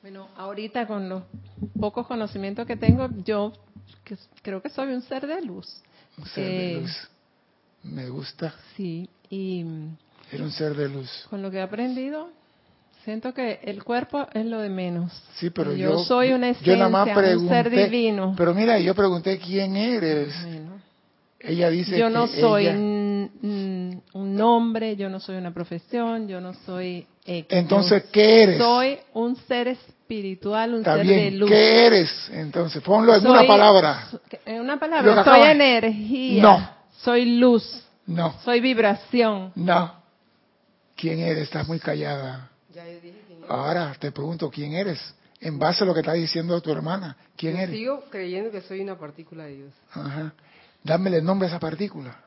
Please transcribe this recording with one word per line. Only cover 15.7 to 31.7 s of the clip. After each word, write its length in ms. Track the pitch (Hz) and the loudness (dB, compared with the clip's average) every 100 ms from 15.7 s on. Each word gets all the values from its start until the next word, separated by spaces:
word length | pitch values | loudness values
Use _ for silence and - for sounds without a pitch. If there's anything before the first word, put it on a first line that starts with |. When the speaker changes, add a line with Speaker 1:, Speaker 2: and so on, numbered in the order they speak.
Speaker 1:
Yo 180 | 147 190 | -2 0
Speaker 2:
yo, 100 | 160 | 0
Speaker 1:
soy 260 | 175 247 254 | 0 2 2
Speaker 2:
yo, 60 | 254 | 2
Speaker 1:
una 160 | 247 | 0
Speaker 2:
yo 240 | 247 170 190 | -2 2 4
nada 120 | 190 | 4
más 180 | 190 208 | 4 2
Speaker 1:
esencia, 300 | 208 190 175 | 4 4 2
un 80 | 175 | 2
ser 180 | 175 208 | 2 2
Speaker 2:
pregunté, 200 | 233 202 | 2 2
Speaker 1:
divino. 440 | 240 226 202 190 185 | 2 0 0 -2 0
Speaker 2:
pero 160 | 170 | 0
mira, 240 | 180 226 220 | 2 2 2
yo 140 | 175 | 2
pregunté 460 | 190 196 175 170 190 | 2 2 0 -2 -6
quién 360 | 180 190 196 190 | -4 -4 -2 -2
eres. 580 | 220 240 165 151 147 156 | -2 -2 -2 -2 -4 -8
Speaker 1:
Bueno. 380 | 170 160 156 196 _ _ _ _ _ _ | -12 -14 -14 -20 _ _ _ _ _ _
Speaker 2:
Ella 300 | - 170 170 | -8 -2 0
dice 260 | 170 180 196 | 0 -2 0
Speaker 1:
Yo 140 | 226 | 0
no 180 | 226 233 | 0 -2
Speaker 2:
que 100 | - | 2
Speaker 1:
soy 280 | 233 208 202 | 2 4 2
Speaker 2:
ella 100 | 202 | 0
Speaker 1:
un, 540 | 208 208 202 202 202 - | -2 -2 -4 -4 -6 -8
un, 640 | 208 202 196 185 180 180 _ | -8 -6 -6 -8 -10 -12 _
un 220 | 190 196 196 | -10 -6 0
nombre, 600 | 226 233 233 226 220 208 | 2 2 0 -4 -6 -6
yo 140 | 196 | -8
no 100 | 190 | -10
soy 180 | - 185 | -12 -10
una 140 | 180 | -10
profesión, 760 | 175 170 170 _ 240 233 226 208 | -10 -10 -10 _ -6 -4 -6 -8
yo 120 | 185 | -10
no 140 | 180 | -12
soy, 540 | 185 - 180 180 180 175 _ - | -16 -12 -10 -8 -10 -14 _ -10
eh, 220 | 175 160 | -10 -2
Speaker 2:
Entonces, 540 | 185 170 196 196 202 | 0 2 2 4 2
Speaker 1:
yo 80 | - | 2
Speaker 2:
¿qué 320 | 208 214 226 | 4 8 10
eres? 140 | 208 160 | 8 6
Speaker 1:
soy 400 | 240 247 262 277 - | 4 4 2 -4 -10
un 220 | 226 233 254 - | -6 -4 -6 -6
ser 220 | 247 240 | -4 -4
espiritual, 1040 | 254 - _ _ 220 196 185 202 214 226 233 | -8 -14 _ _ -10 -8 -8 -4 -2 -2 -2
un 40 | |
Speaker 2:
Está 160 | 196 156 | 0 2
Speaker 1:
ser 80 | 180 | 4
Speaker 2:
bien, 100 | 196 | 4
Speaker 1:
de 120 | - | 2
luz. 180 | 190 202 | 0 4
Speaker 2:
¿qué 360 | 214 220 | 8 8